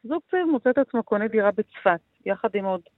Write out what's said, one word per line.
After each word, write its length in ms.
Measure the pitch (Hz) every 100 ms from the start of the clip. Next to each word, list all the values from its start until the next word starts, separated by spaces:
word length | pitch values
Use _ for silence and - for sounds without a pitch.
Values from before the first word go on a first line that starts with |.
זוג 180 | 233 320 _
צעיר 160 | 370 339
מוצא 240 | 269 254
את 80 | 254
עצמו 240 | 269 233
קונה 260 | - 208 214
דירה 220 | 214 202
בצפת, 500 | 202 208 - 190 170 _ _ -
יחד 220 | 196 220
עם 100 | 202
עוד 160 | 196 185 _